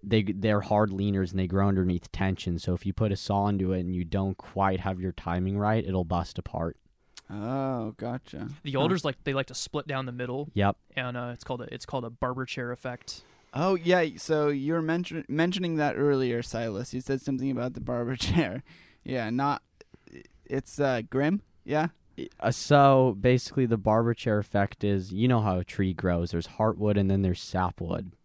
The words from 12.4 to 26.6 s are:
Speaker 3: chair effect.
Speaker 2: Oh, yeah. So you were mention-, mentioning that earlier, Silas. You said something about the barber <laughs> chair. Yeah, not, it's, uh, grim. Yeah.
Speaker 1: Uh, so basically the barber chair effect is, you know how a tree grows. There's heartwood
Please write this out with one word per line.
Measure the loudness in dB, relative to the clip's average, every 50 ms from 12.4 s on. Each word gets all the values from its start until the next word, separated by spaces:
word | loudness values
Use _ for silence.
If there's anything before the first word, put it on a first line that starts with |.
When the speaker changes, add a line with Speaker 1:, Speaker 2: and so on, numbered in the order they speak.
| -6
Speaker 3:
chair | -6 -6 -8 -6 -6
effect. | -8 -8 -8 -10 -10 -10 -12 -14 -14 -14 -16 _ _ _ _ _ -2
Speaker 2:
Oh, | 0 2 2 2
yeah. | 2 4 4 4 4 4 2 -2
So | -8 -2 0 2 2 2 2
you | 0 0 0 0 0
were | 0
mention-, | 0 0 0 -2 -2 -4 -6 -10 -6 -4
mentioning | 0 0 2 2 0 -2 -2 -2 0
that | 0 0 0 0
earlier, | 2 2 4 4 4 2 0 0 -2
Silas. | -4 -4 -4 -4 -4 -4 -4 -6 -6 -6
You | -8 -8
said | -2 -2 -2 -2
something | 0 -2 -4 -2 -2 -2
about | -2 -2 -4 -6
the | -6 -8
barber | -6 -4 -4 -2 -2 -4 -4
<laughs> |
chair. | -4 -2 0 2 0 0 0 -4 -8 -10 _ -20 -20 -20 -20 _ _ _
Yeah, | -6 -4 -4 -2 -2
not, | 0 0 0 0 0 -2 _ _ _ _ -20 _ -20 _ _ -20 -20 -20 -20 -20 _ _ _
it's, | -6 -6 -6 -6 -6 -2 0
uh, | 0 2 2 0 -2 -2
grim. | 0 0 2 2 0 -2 -4 _ _ _ _
Yeah. | -2 0 0 0 -2 -4 _ _ _ _ -14 -14 -14 _ _
Speaker 1:
Uh, | -2 -2
so | -2 -2 2 6 8 8 10 8 8 8 6 4 2 2
basically | 4 4 4 4 2 -2 0 0 2
the | 2 2 0
barber | 2 4 4 4 4 2 0
chair | 0 0 0 0 0
effect | 0 0 0 0 0 0 -2 _ 0
is, | 0 0 0 0 -2
you | -2 2 4
know | 4 4 4
how | 4 2 0 0
a | -2
tree | -4 -2 0 0 0 0
grows. | 0 0 2 2 2 0 0
There's | 0 -2 -4
heartwood | -4 -2 2